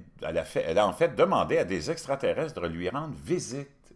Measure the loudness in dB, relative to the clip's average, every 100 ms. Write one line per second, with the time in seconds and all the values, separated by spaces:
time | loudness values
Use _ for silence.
0 | -14 -12 -4 -4 -2 -2 0 4 4 4
1 | 2 4 4 4 4 2 2 -2 -2 -4
2 | -4 -2 0 0 -2 -4 -4 -2 -4 -4
3 | -6 -8 -2 -2 -2 -10 -12 _ -20